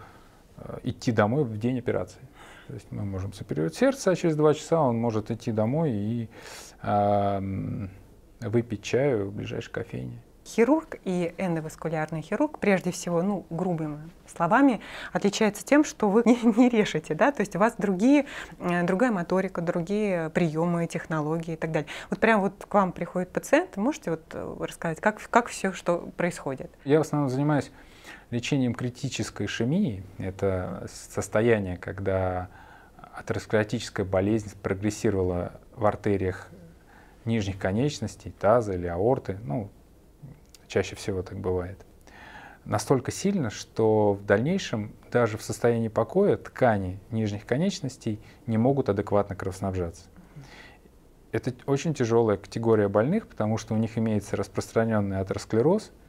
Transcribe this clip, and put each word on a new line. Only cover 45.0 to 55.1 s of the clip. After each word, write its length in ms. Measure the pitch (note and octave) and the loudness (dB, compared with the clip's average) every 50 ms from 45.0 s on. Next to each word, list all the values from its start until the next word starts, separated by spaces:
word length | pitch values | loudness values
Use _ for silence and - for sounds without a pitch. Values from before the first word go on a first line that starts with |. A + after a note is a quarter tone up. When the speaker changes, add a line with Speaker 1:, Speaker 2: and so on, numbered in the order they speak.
| - - | -8 0
Speaker 1:
даже 260 | - A#2+ A#2+ A2+ G#2+ - | 2 2 2 2 0 -4
в 40 | |
состоянии 440 | - - A2 - - A#2+ A#2 A2+ A2+ A2 | -6 -8 -6 0 2 2 2 2 0 0
покоя 480 | - A2+ A2+ - - F#3 G#3 F#3 A#2+ | 0 0 0 2 2 2 4 4 2
ткани 600 | - - - - - C3 B2 G#2+ G2 F#2+ F#2 F#2 G2+ - - | 0 -2 -8 -2 2 4 4 4 2 0 -4 -6 -8 -10 -6
нижних 340 | A2+ A2+ A2 G#2 G#2 G#2 - | -2 0 0 0 -2 -4 -2
конечностей 720 | - A#2+ C#3 F3 G3+ F#3+ - - C3 - - - A2+ G#2 G#2 - - - - - - | -2 0 0 0 0 -2 -4 -8 -8 -8 -6 -6 -6 -6 -6 -10 -18 -20 -12 -4 0
не 100 | A2+ A2 | 2 4
могут 300 | A#2 B2+ - C3+ B2+ - | 4 4 4 2 2 0
адекватно 480 | G2+ G#2 G2 - G2+ G2+ G2 - F#2+ | 0 0 0 2 2 2 2 0 -4
кровоснабжаться. 680 | F#2 - F#2+ F2+ F#2+ G#2 G2 F#2 F#2 F2 E2+ - - - - - - - - - D3 - - - - - - - - - - _ - - - - - - - | -6 -6 -8 -6 -4 -4 -4 -2 -2 -4 -6 -8 -14 -20 -20 -20 -20 -20 -20 -20 -20 -20 -20 -20 -20 -20 -20 -20 -20 -20 -20 _ -20 -20 -20 -20 -20 -14 -6
Это 220 | - A2+ - C3 B2 - - | -6 -4 -4 -4 -8 -6 -2
очень 280 | - C3+ C#3 - E3+ D3 | -2 -2 0 0 -2 0
тяжелая 420 | - B2+ A2 A#2 A#2 A#2 G#2+ G2+ | 0 2 4 4 4 6 4 2
категория 520 | F#2+ - - - A#2 A2+ A2+ A2 G#2+ G#2 G2+ | 0 -2 -8 -6 -2 2 4 4 4 4 4
больных, 400 | G2+ G#2 A2+ C#3 F#3 A3+ - - | 4 4 4 4 0 -2 -2 -6
потому 300 | - - A2 G#2+ A2+ G#2+ | -6 -4 -2 0 -2 -2
что 160 | - - A2+ | -2 -2 0
у 20 | |
них 200 | A2 A2+ A2 - A#2 | 0 0 0 0 0
имеется 380 | A2+ A2+ A2 G#2 G2 - - | 0 2 0 0 -2 -2 -4
распространенный 840 | G2+ G2 - - - G2 - - A#2 A2+ A2+ A2+ G#2 G2+ G2 | -4 -4 -4 -4 -6 -4 0 2 2 2 2 2 0 0 0